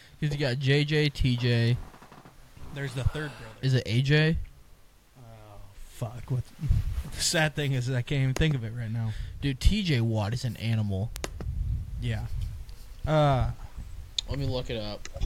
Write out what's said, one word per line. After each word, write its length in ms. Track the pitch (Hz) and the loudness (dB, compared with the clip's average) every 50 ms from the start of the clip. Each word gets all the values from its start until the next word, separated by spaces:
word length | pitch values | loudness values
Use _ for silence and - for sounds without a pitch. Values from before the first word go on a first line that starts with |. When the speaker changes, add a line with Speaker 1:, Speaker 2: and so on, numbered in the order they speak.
| - - - - | -20 -20 -10 -6
Speaker 1:
'Cause 100 | 151 147 | -6 -4
you 60 | 143 143 | -2 -2
got 200 | 147 131 120 143 | -2 -2 -2 0
J 260 | 139 131 139 147 147 | 2 2 2 2 2
J, 260 | 147 156 151 151 147 | 2 2 2 2 0
T 260 | - - - 131 123 | 0 0 0 2 2
J. 400 | 120 123 120 120 117 117 117 123 - - - - - - - - - - - - - - - - - - - - | 2 2 2 2 4 4 2 2 0 -2 -8 -16 -20 -20 -20 -20 -20 -20 -20 -20 -20 -20 -20 -18 -16 -14 -12 -10
Speaker 2:
There's 200 | 139 139 135 120 | -8 -8 -8 -6
the 100 | 131 120 | 0 0
third 260 | - - 147 156 147 123 - | 0 0 0 -4 -8 -10 -12
brother. 160 | - - - - | -16 -16 -8 -2
Speaker 1:
Is 140 | - 131 131 | 0 2 2
it 80 | 127 - | 2 2
A 160 | - 110 120 | 2 2 2
J? 380 | 135 135 147 151 156 156 170 - - - - - - - - - - - - - _ _ _ 139 | 4 6 6 6 6 4 2 0 -2 -6 -10 -18 -20 -20 -20 -20 -20 -20 -20 -20 _ _ _ -20
Speaker 2:
Oh, 40 | 123 113 113 110 107 107 101 101 - - - - - | -20 -20 -20 -20 -20 -18 -18 -18 -18 -18 -16 -16 -16
fuck! 460 | - - - - 110 123 123 - - | -16 -10 -8 -8 -8 -8 -10 -6 -4
What? 120 | 131 123 - - | -4 -4 -4 -6
<laughs> 60 | - - 156 139 - - - - - - - - - | -8 -2 2 4 4 4 4 2 0 -2 -4 -4 -4
The 80 | - | -2
sad 320 | - - - 165 156 151 - | 0 2 4 4 4 2 2
thing 160 | - 147 139 | 0 0 2
is 140 | 135 127 117 | 2 2 2
that 100 | 127 131 | 2 0
I 60 | 120 | 0
can't 180 | 120 - 147 139 | 0 0 2 2
even 120 | 135 131 127 | 4 4 4
think 200 | - 160 156 147 | 4 4 4 2
of 80 | 127 113 | 0 -2
it 80 | 110 113 | -6 -6
right 140 | 120 117 107 | -6 -4 -4
now. 220 | 113 117 113 110 104 - - - - - | -2 -2 -2 -2 -4 -4 -6 -8 -6 -2
Speaker 1:
Dude, 180 | - 143 131 - | -2 -2 0 4
T 220 | - - 190 220 | 6 6 6 6
J 180 | 202 170 143 120 | 4 4 4 4
Watt 320 | 113 117 110 107 104 101 120 | 4 4 2 2 0 0 -2
is 100 | 123 - | -2 -2
an 120 | 123 101 - | -4 -4 -4
animal. 520 | 98 113 113 110 107 101 98 92 98 - - - - - - - - - - - - - - - - - - - | -2 0 0 2 2 0 0 0 -2 -2 -4 -6 -8 -8 -8 -8 -6 -4 -4 -2 -2 -2 -2 -4 -4 -6 -8 -6
Speaker 2:
Yeah. 240 | 120 120 113 104 120 113 - - - - - - - - - - - - - - - | -4 -4 -4 -4 -4 -4 -4 -4 -4 -4 -6 -8 -12 -12 -14 -14 -14 -16 -10 -6 -2
Uh, 440 | 156 156 156 151 143 135 123 113 113 117 - - - - - - - - - - - - - - - | 2 4 4 6 6 4 4 2 0 -2 -6 -10 -12 -12 -12 -12 -10 -12 -12 -12 -8 -6 -6 -6 -4
Speaker 1:
Let 100 | 131 139 | -4 -2
me 60 | 139 | -2
look 220 | 131 127 127 123 - | -2 -2 -2 -4 -4
it 80 | 123 113 | -6 -6
up. 260 | 107 104 104 98 - - - - - | -6 -6 -8 -8 -10 -10 -4 -4 -4